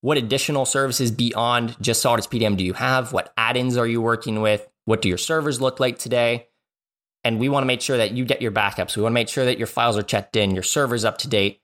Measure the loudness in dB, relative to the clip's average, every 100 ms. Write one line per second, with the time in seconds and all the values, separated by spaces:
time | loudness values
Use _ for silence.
0 | 2 0 2 -2 0 0 0 0 0 0
1 | -2 0 -2 0 2 2 0 -4 -2 0
2 | 2 2 0 0 0 0 -2 -2 0 0
3 | 0 -4 -4 -2 0 0 0 0 0 0
4 | 0 -2 -2 0 2 0 -2 _ -2 0
5 | 0 -2 0 -2 -2 0 -2 0 -2 -2
6 | -2 0 2 0 -6 _ _ _ _ _
7 | _ _ -2 0 2 2 2 0 0 0
8 | 2 0 -2 0 0 2 0 0 -4 0
9 | 2 2 0 0 0 0 -4 0 0 0
10 | 0 -2 -2 0 2 0 0 0 0 0
11 | -2 -2 -2 0 0 -2